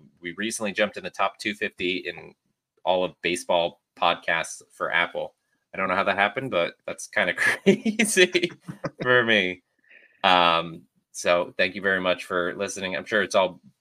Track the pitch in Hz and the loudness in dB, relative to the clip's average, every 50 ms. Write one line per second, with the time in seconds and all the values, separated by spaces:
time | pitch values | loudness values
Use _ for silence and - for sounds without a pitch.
0 | 76 71 _ _ 87 87 85 90 101 113 107 - 110 101 92 - 107 101 - 101 | -20 -20 _ _ -12 -12 -8 -6 -6 -6 -6 -6 -6 -4 -2 0 -2 -2 -2 -6
1 | 90 90 - - 98 98 - - - 110 104 - 110 98 - - 95 90 92 - | -12 -10 -4 -4 -4 -4 -4 -6 -6 -8 -6 -4 -6 -8 -6 -4 -4 -2 -2 -4
2 | - 87 82 82 80 80 - _ _ _ _ _ _ _ _ _ - 80 92 92 | -6 -8 -12 -12 -14 -20 -20 _ _ _ _ _ _ _ _ _ -2 0 2 2
3 | 92 87 76 _ - 85 87 87 - - 92 87 85 85 - _ _ _ _ - | 0 -2 -4 _ -4 -2 -2 -2 -2 0 2 2 2 0 -4 _ _ _ _ 0
4 | 98 85 85 85 - - 85 82 80 - - - - _ _ - 90 80 - 82 | 0 0 0 0 -2 -2 -2 -2 -2 -4 -10 -16 -20 _ _ -8 -6 -2 0 0
5 | 87 87 - 78 78 80 - _ _ _ _ _ _ _ - 92 95 95 90 95 | 0 -2 -2 -6 -8 -8 -10 _ _ _ _ _ _ _ -8 -4 -4 0 0 0
6 | 98 98 98 95 101 104 - - 135 131 101 87 85 - - _ _ - 87 - | 0 0 2 2 2 0 0 -2 -6 -2 0 0 0 -2 -4 _ _ -12 -12 -12
7 | - - - 110 98 90 85 - - - - - - - 190 - - 226 208 220 | -14 -6 -2 0 0 0 0 0 0 0 -2 2 4 2 2 4 2 -2 0 0
8 | 226 208 - 185 180 180 - 180 175 175 - - _ - - - - - - - | 0 0 2 4 4 4 2 0 -2 -4 -6 -10 _ -16 -14 -12 -12 -12 -10 -4
9 | - 127 127 123 120 113 113 104 92 90 90 90 _ _ _ _ _ _ - - | 0 2 4 4 4 4 4 4 2 2 -2 -8 _ _ _ _ _ _ -20 -20
10 | - _ _ _ - 98 92 90 87 85 85 82 85 85 82 85 - _ _ _ | -20 _ _ _ 4 6 6 6 6 6 4 4 0 -2 -8 -14 -16 _ _ _
11 | _ _ - - - 95 87 87 90 - - - 95 92 92 101 95 98 95 92 | _ _ -14 -4 0 2 2 2 2 -2 -2 -2 -2 -2 -2 -4 -2 0 0 0
12 | 92 92 87 87 - - 95 90 87 87 - - 98 95 - 101 95 92 92 73 | 0 0 -2 -2 -4 -4 -4 -2 -2 -4 -4 -6 -6 -6 -6 -6 -6 -6 -6 -8
13 | 90 - 113 107 98 90 - 104 95 90 82 - _ - _ _ | -4 -2 0 0 0 2 2 2 2 2 0 -6 _ -20 _ _